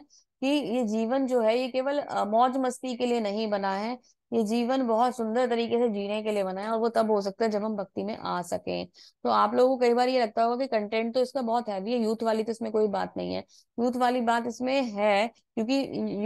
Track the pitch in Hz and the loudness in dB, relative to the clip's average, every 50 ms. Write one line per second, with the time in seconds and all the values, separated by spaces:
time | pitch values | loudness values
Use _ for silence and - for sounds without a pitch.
0 | 294 _ _ - _ _ _ - 254 269 294 294 262 170 226 254 247 208 214 220 | -6 _ _ -20 _ _ _ -4 0 0 0 0 0 0 -2 0 0 0 0 -2
1 | 226 220 262 269 269 240 254 247 220 220 226 247 254 254 247 254 262 277 285 294 | 0 0 0 0 0 0 2 2 4 4 2 2 0 -2 -2 -2 -2 -2 -2 -2
2 | - - - 196 196 202 214 226 247 262 247 269 262 254 240 - - 254 247 240 | -4 -2 -2 -2 0 2 4 4 4 4 2 0 -2 -2 -4 -4 -6 -6 -4 -2
3 | 247 240 240 240 220 202 196 214 226 214 208 196 196 196 196 196 208 226 254 240 | 0 0 0 0 0 -2 -2 -2 -2 -2 -2 -2 -2 -2 -2 -2 -4 -6 -6 -8
4 | _ _ _ _ _ - 240 233 226 202 226 240 240 233 262 269 262 233 226 214 | _ _ _ _ _ -2 0 0 0 2 0 0 0 2 0 0 2 2 2 2
5 | 247 254 247 240 226 220 220 247 254 233 240 233 233 220 233 233 247 240 202 202 | 2 2 0 -2 -2 -2 0 0 2 2 2 0 0 0 2 2 2 2 0 -2
6 | 202 202 208 214 214 220 214 202 196 190 185 190 202 220 226 226 226 233 233 233 | -4 -4 -4 -4 -2 -2 0 0 0 -2 -4 -4 -4 -2 -2 0 0 0 2 2
7 | 226 214 220 202 196 202 190 - 226 226 214 202 202 220 214 202 196 - - 208 | 2 2 2 2 0 -2 -2 -2 0 0 0 0 -2 -4 -4 -6 -8 -8 -8 -8
8 | 196 202 226 - - 180 180 180 175 175 185 175 - 185 180 175 180 180 _ - | -6 -6 -6 -6 -6 -4 -4 -4 -4 -4 -6 -6 -4 -4 -6 -6 -6 -8 _ -20
9 | - - _ _ - 240 220 214 208 208 233 247 247 254 269 240 247 240 240 240 | -20 -20 _ _ 0 2 4 4 4 4 4 4 4 4 4 4 2 4 4 4
10 | 247 254 262 254 233 214 220 226 226 233 240 247 269 254 233 214 208 208 226 220 | 2 2 2 2 2 0 0 2 2 2 2 0 -2 0 0 -2 0 0 -2 -2
11 | 226 233 226 262 254 247 - 277 247 226 226 240 233 220 202 190 190 220 247 247 | -2 0 0 0 0 0 -2 -2 -2 0 0 0 -2 -2 -4 -4 -4 -2 0 0
12 | 226 214 226 220 233 226 220 220 220 226 220 - 233 220 214 214 214 208 196 190 | 0 0 0 0 0 0 0 0 0 -2 -4 -6 -4 -2 0 2 2 2 0 -2
13 | 185 180 - 190 180 180 180 185 - _ - - _ _ _ - 233 254 240 247 | -4 -4 -6 -6 -4 -4 -4 -6 -6 _ -16 -20 _ _ _ -2 -2 0 0 2
14 | 254 240 247 254 233 233 226 233 233 240 226 - 247 254 269 277 269 240 202 202 | 2 2 2 2 2 2 0 0 0 -4 -6 -6 -2 0 0 0 0 0 0 0
15 | 208 214 202 196 220 233 - _ _ _ - 233 220 226 269 277 269 - - 208 | 2 4 4 4 2 0 -4 _ _ _ -6 -4 -2 0 2 0 0 -2 -2 -4
16 | 214 214 190 196 208 | -4 -4 -2 -2 0